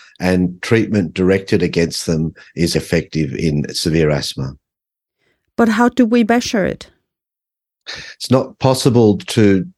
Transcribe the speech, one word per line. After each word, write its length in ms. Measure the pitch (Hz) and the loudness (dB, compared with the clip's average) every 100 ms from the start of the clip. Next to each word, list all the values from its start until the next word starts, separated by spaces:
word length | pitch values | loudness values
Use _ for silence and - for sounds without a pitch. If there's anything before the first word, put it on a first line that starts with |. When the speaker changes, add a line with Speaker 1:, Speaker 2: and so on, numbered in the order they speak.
| - _ | -20 _
Speaker 1:
and 420 | 90 92 90 90 | 0 0 0 -4
treatment 520 | - 113 - 104 85 | 0 0 2 -2 -2
directed 500 | 80 92 98 - 104 | 0 2 2 0 -2
against 420 | 85 - 85 - - | 0 0 -2 -4 -4
them 280 | 80 80 - - | -2 -2 -6 -18
is 220 | - 82 78 | -4 -2 -2
effective 580 | - 85 - 78 73 | -2 -4 -2 -4 -4
in 400 | 64 80 73 71 | -2 -2 -2 -4
severe 360 | - 87 80 78 | -6 -2 0 0
asthma. 460 | 73 - - 67 67 _ _ _ _ _ _ _ _ _ - | 0 -4 -8 -10 -10 _ _ _ _ _ _ _ _ _ -2
Speaker 2:
But 140 | 233 | 0
how 180 | 214 240 | 2 0
do 180 | 240 240 | 2 2
we 200 | 240 220 | 4 2
measure 400 | 233 - 233 180 | 0 0 -2 -2
it? 260 | - - _ _ _ _ _ _ _ _ _ - - - - | -4 -12 _ _ _ _ _ _ _ _ _ -18 -16 -16 -16
Speaker 1:
It's 140 | - | 0
not 300 | 127 - - | 0 0 -2
possible 580 | 131 131 143 120 110 98 | 0 2 2 4 4 2
to 460 | - - 107 95 90 | -2 2 4 4 0